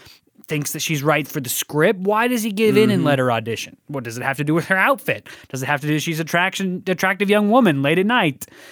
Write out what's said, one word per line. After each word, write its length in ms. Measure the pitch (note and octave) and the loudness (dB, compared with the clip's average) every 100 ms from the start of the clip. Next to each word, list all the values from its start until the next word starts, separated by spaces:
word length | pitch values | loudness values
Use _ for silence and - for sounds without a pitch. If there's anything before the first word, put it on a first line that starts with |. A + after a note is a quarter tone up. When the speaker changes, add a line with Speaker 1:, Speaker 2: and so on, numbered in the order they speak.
| - - _ _ - | -14 -20 _ _ -8
Speaker 1:
thinks 220 | D3+ C#3+ | -6 -6
that 80 | D#3 | -6
she's 200 | - D3+ | -4 -2
right 220 | C#3+ D3+ C#3+ | 0 0 -2
for 120 | D3+ | -8
the 80 | B2+ | -6
script? 500 | - - D3 E3+ G3 | -6 -4 0 2 2
Why 280 | F#3+ G#3+ A#3+ | 0 0 0
does 160 | B3 | -2
he 80 | A3 | -2
give 240 | G3+ A3 - | 0 2 4
in 140 | - | 4
and 100 | - | 2
Speaker 2:
Mm-hmm. 80 | D#3 | 2
Speaker 1:
let 120 | C#3 | 2
her 120 | B2+ | 2
audition? 460 | A#2 A2+ A2 - - _ | 0 -2 -8 -8 -16 _
What 160 | C#3+ | -10
does 140 | A#2+ A#2 | -8 -6
it 60 | |
have 120 | B2+ C3+ | -4 -2
to 60 | |
do 100 | D3+ | 0
with 120 | E3 - | 0 0
her 80 | F#3+ | 0
outfit? 500 | G#3+ C#4 - G#2 - - - | 2 0 -2 -6 -8 -20 -14
Does 120 | B2+ | -8
it 40 | C3 | -2
have 120 | C#3+ | -2
to 60 | D3 | 0
do 120 | D3+ | -2
she's 200 | D3 D#3+ | -2 -4
attraction, 640 | D#3+ E3+ F#3 - F#3+ F3+ - | -2 0 0 -2 -4 -4 -4
attractive 420 | F3+ F#3+ G3 G3+ | -2 0 0 2
young 200 | G#3 G#3 | 2 4
woman 320 | A#3+ A3 C#3 | 4 4 4
late 160 | C#3 E3+ | 2 2
at 60 | G3+ | 2
night? 400 | B3 F3 C3 - - - | 2 0 -2 -12 -20 -20